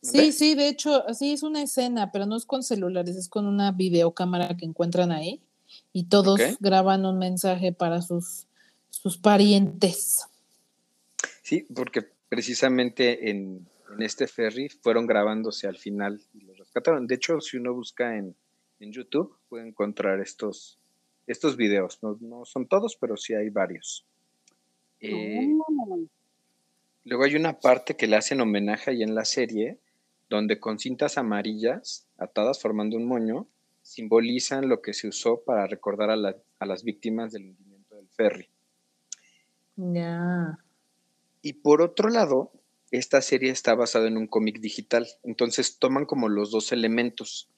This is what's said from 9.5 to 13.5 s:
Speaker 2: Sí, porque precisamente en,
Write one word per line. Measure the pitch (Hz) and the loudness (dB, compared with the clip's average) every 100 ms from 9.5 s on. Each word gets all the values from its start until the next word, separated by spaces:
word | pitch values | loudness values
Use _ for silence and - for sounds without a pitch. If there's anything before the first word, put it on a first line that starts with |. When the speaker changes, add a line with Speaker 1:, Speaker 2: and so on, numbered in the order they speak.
| 202 190 - 190 - - - - _ _ _ _ _ _ _ _ - - - | 6 4 2 0 0 -2 -2 -4 _ _ _ _ _ _ _ _ -12 -12 -12
Speaker 2:
Sí, | - 165 - | -2 -2 -2
porque | 123 127 123 107 _ _ | -8 -4 -4 -6 _ _
precisamente | 117 117 117 131 127 123 - 123 120 113 | -6 -4 0 2 2 0 2 2 2 -4
en, | 101 95 | -4 -6